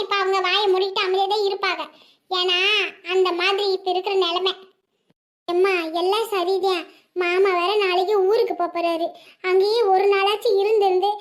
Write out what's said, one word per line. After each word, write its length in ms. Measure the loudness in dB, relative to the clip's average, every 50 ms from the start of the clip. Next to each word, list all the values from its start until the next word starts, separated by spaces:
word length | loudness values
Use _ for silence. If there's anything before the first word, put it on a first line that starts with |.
இப்ப 140 | -2 -2 -2
அவங்க 240 | 0 0 0 0 0
வாயை 260 | 0 0 0 0 2
மூடிட்டு 360 | 2 2 0 0 -2 -2 -2
அமைதியா 240 | -2 0 0 0 0 0
தான் 180 | 0 -2 -2 -2
இருப்பாங்க. 360 | -2 -4 -4 -4 -4 -6 -8 -12 -16 -20 -20 -20 _ _ _ -6
ஏன்னா 300 | -4 -2 0 0 0 0 2 2 0 0 -2 -4 -6 -10 -8 -2 0
அந்த 140 | 2 2 2 0 0
மாதிரி 260 | 0 0 0 0 0 -2
இப்ப 180 | -2 -2 -2 -2
இருக்கிற 260 | -2 -2 -2 -2 0
நிலைமை. 380 | 0 0 0 0 -2 -2 -4 -4 -6 -12 -20 _ _ _ _ _ _ _ _ _ _ _ _ _ _ _ -2
எம்மா, 240 | 0 2 2 2 2 0 -2 -4 -4
எல்லாம் 360 | -2 0 0 0 0 -2 -2
சரிதான். 540 | -2 -2 0 0 0 0 0 0 -2 -2 -4 -10 -16 _ _ _ -6
மாமா 340 | -4 -2 0 2 2 2 2
வேற 220 | 2 0 0 0 0
நாளைக்கு 380 | 0 0 2 0 0 0 2 2 2 2 2
ஊருக்கு 260 | 2 2 0 0 -2
போப் 180 | -4 -4 -4 -4
போறாரு. 320 | -4 -2 -2 -2 -2 -4 -6 -8 -12 -20 -20 -16 _ -4
அங்கேயே 340 | 0 2 2 2 2 2 2 2 2
ஒரு 160 | 2 4 4
நாளாச்சும் 500 | 2 2 2 2 0 0 0 0 0 0 2
இருந்திருந்து 520 | 2 2 2 2 2 2 2 2 0 0 -2 -4